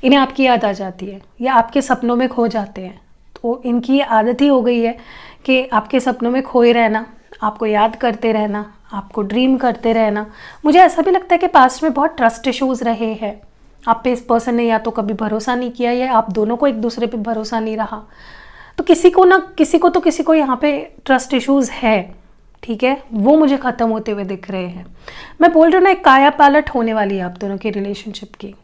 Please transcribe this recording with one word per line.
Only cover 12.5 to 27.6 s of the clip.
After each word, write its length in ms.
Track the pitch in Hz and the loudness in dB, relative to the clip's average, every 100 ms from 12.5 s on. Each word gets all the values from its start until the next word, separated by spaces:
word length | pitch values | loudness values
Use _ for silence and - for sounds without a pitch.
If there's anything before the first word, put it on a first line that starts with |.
| 247 269 247 | -2 -2 -2
रहे 300 | 247 226 226 | -4 -4 -4
हैं, 280 | 214 214 202 - _ _ _ - | -6 -10 -10 -20 _ _ _ -2
आप 140 | 226 | 0
पे 80 | 254 | 0
इस 100 | 247 | -4
पर्सन 340 | 247 233 233 233 | 0 -2 0 -2
ने 80 | |
या 140 | 233 220 | 0 -2
तो 140 | 226 | -2
कभी 220 | 226 208 | -6 -6
भरोसा 420 | 202 214 214 220 247 | -4 -4 -4 -4 -4
नहीं 160 | 247 | -4
किया 200 | 247 240 | -4 -4
या 220 | 240 254 | -2 0
आप 180 | 240 233 | 0 0
दोनों 260 | 196 214 240 | -2 -2 0
को 100 | 285 | 0
एक 140 | 220 | 0
दूसरे 260 | 226 226 226 | -6 -4 -6
पे 100 | 233 | -6
भरोसा 420 | 208 220 220 233 | -6 -6 -6 -6
नहीं 180 | 220 220 | -6 -6
रहा। 260 | 208 214 - - - - - - - - | -8 -10 -16 -20 -20 -20 -20 -20 -20 -10
तो 60 | |
किसी 260 | 320 339 359 | 2 4 6
को 160 | 349 370 | 6 4
ना, 280 | 381 359 - | 4 0 -2
किसी 220 | 302 330 | 0 2
को 100 | 349 | 2
तो, 100 | 359 | 2
किसी 240 | 339 - | 0 -2
को 100 | 320 | 0
यहाँ 240 | 320 277 254 | 0 0 -2
पे 380 | 294 285 - - - | -2 -2 -8 -18 0
ट्रस्ट 280 | 262 262 | 0 0
इश्यूज 360 | 262 240 277 254 | -4 0 0 0
है, 460 | - 233 214 180 - _ _ _ _ | -2 0 0 -2 -14 _ _ _ _
ठीक 200 | - 220 | -10 -2
है, 200 | 247 277 - | -2 -2 -6
वो 240 | 220 208 311 | -2 4 4
मुझे 200 | 302 277 | 4 2
ख़त्म 320 | 254 - 233 | -2 -2 -2
होते 220 | 220 220 | -2 -6
हुए 120 | 208 | -8
दिख 280 | 190 190 190 | -8 -10 -10
रहे 160 | 196 180 | -10 -8
हैं। 280 | 180 180 - - - - - | -12 -18 -20 -20 -20 -20 2
मैं 120 | 339 | 4
बोल 140 | 330 330 | 6 6
रही 80 | 370 | 6
हूँ 80 | |
ना, 60 | 370 | 4
एक 160 | 381 370 | 4 4
काया 240 | 269 277 | 6 4
पलट 400 | 277 285 285 294 | 6 4 4 0
होने 240 | 262 226 | -4 -2
वाली 240 | 220 202 196 | -2 -2 -4
है 60 | |
आप 80 | 180 | -6
दोनों 260 | 180 202 | -8 -8
की 120 | 196 | -6